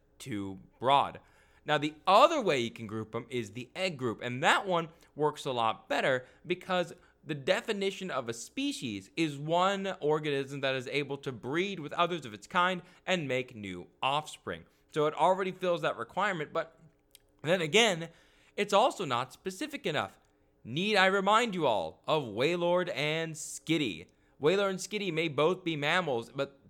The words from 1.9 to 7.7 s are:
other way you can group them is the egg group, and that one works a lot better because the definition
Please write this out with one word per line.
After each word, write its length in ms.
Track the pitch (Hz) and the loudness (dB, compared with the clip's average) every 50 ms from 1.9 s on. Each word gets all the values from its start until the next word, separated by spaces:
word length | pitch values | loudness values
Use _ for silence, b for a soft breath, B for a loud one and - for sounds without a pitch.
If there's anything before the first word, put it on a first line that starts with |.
| 151 - - | -6 -2 4
other 340 | 180 190 220 285 330 339 294 | 6 8 8 8 8 6 4
way 200 | 220 185 147 131 | 2 2 2 2
you 100 | 117 113 | 0 -2
can 160 | - - 113 | -4 -8 -10
group 260 | 101 107 110 110 107 | -8 -6 -6 -6 -6
them 140 | - 117 139 - | -8 -8 -8 -6
is 200 | 127 123 117 101 | -6 -6 -6 -6
the 180 | 101 123 120 - - | -8 -12 -12 -10 -6
egg 220 | 180 190 190 160 | -4 -4 -4 -4
group, 240 | 120 127 117 104 - | -2 -4 -4 -4 -4
and 200 | 123 123 123 127 | -4 -6 -4 0
that 240 | 156 196 294 311 214 | 2 2 2 2 2
one 220 | 190 180 170 165 160 b b b b - | 0 -2 -2 -2 -4 b b b b -4
works 280 | 139 151 151 147 - - | -2 -2 -2 -2 -2 -4
a 80 | 147 | -4
lot 360 | 127 120 113 110 104 - - - | 0 2 2 2 0 -2 -4 -4
better 380 | 277 269 214 156 131 123 B B B B - | -2 0 2 2 2 0 B B B B -8
because 460 | - 180 185 - - 185 180 175 160 - b b b b _ - | -6 -6 -6 -4 -2 -2 0 -2 -2 -6 b b b b _ -10
the 80 | 139 156 | -10 -8
definition 760 | 143 131 165 185 226 - - | -2 0 0 0 0 0 -4